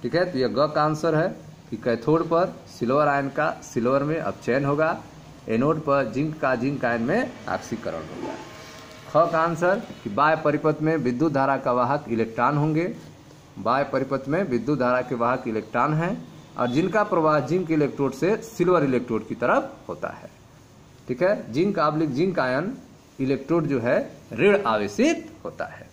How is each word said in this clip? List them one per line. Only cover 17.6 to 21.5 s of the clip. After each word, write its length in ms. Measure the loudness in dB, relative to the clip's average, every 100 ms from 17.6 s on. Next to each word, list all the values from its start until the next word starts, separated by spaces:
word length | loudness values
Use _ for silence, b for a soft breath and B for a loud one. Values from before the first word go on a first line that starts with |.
| 2
इलेक्ट्रोड 420 | 2 2 0 -2
से 240 | 0 0 0
सिल्वर 480 | -4 0 4 4
इलेक्ट्रोड 420 | 4 0 0 -4 -4
की 60 |
तरफ 420 | -2 2 2 0 -12 -12
होता 200 | -8 -8
है। 220 | -10 -18 -20 -20 -20 -20 -20 -20 -20 -10
ठीक 140 | 0
है, 300 | 2 0 -2